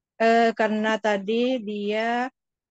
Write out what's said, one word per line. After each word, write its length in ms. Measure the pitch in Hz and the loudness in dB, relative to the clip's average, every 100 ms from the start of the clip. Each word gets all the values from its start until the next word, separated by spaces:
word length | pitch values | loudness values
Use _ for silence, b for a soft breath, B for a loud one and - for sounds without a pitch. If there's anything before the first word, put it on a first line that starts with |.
| _ - | _ 0
eh, 320 | 226 233 226 220 | 2 4 4 2
karena 420 | 214 214 220 220 | 0 0 -2 0
tadi 580 | 214 208 196 226 247 254 | 0 -2 -2 -2 0 -2
dia 720 | 208 208 202 214 233 240 254 - _ _ _ | -4 -6 -4 -4 -2 -2 -4 -10 _ _ _